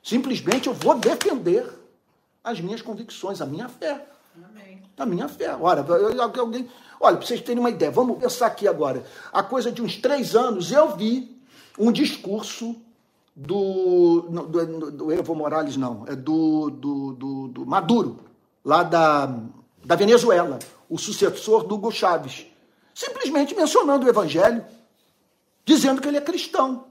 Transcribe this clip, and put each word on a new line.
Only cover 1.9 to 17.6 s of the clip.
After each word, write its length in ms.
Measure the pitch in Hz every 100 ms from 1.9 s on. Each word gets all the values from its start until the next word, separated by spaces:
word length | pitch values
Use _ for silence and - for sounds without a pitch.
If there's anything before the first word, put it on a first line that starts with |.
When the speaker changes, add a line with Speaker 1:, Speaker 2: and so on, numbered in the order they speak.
| _ _ _ _ _
Speaker 1:
as 160 | - 240
minhas 200 | 175 220
convicções, 600 | 247 202 233 - 185 196
a 60 | 139
minha 220 | 151 240
fé. 380 | - 330 285 - _ _ 165
Speaker 2:
Amém. 460 | 175 214 196 190 - _
Speaker 1:
A 100 | 262
minha 200 | 175 277
fé. 300 | - - -
Ora, 260 | 165 156 143
eu, 220 | 170 208
eu, 120 | 240
alguém, 460 | 240 240 233 233 247 - - -
olha, 160 | 254 175
pra 100 | -
vocês 140 | 240
terem 180 | - 240
uma 120 | 240
ideia, 200 | 208 156
vamos 280 | 143 247 208
pensar 280 | 254 - 233
aqui 220 | - 202
agora. 360 | 165 143 127 117 - -
Há 100 | -
coisa 300 | 196 254 233
de 100 | -
uns 140 | 220 -
três 400 | 254 285 185 196
anos 340 | 254 202 165
eu 240 | 262 311
vi 460 | 175 214 254 254 - _ _ - -
um 120 | 220
discurso 840 | 233 302 - 180 208 196 - 226 233 _ _ _ _ _
do, 920 | - 139 196 196 190 185 180 175 170 165
não, 140 | 170
do, 460 | 139 170 165 160 151
do 200 | 147 156
Evo 220 | 170 147
Morales, 420 | 160 151 156 147 131
não, 280 | 131 113 117
é 80 |
do, 560 | 139 131 160 160 156 151
do, 420 | 131 139 139 139
do, 340 | 123 139 135 131
do 180 | 123